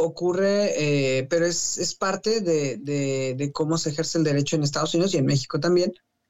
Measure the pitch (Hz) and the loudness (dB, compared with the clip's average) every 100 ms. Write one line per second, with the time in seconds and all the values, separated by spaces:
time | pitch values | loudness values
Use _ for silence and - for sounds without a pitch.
0 | 165 165 175 180 196 202 208 - 151 143 | 0 0 -2 2 2 2 2 0 0 2
1 | 135 131 131 170 170 170 - - - - | 2 0 0 2 2 0 -4 -4 -6 -4
2 | 196 190 214 220 180 160 143 113 139 143 | -2 -2 -2 0 2 0 0 -4 -4 -2
3 | 139 135 131 127 143 - 156 165 160 147 | -2 -2 -2 -2 -4 -2 -2 0 -2 -4
4 | 165 170 156 143 143 165 143 147 156 170 | -2 0 2 2 0 0 0 0 0 2
5 | 190 180 135 139 - 151 170 180 180 - | 2 2 2 0 0 -2 2 2 2 -2
6 | _ _ _ | _ _ _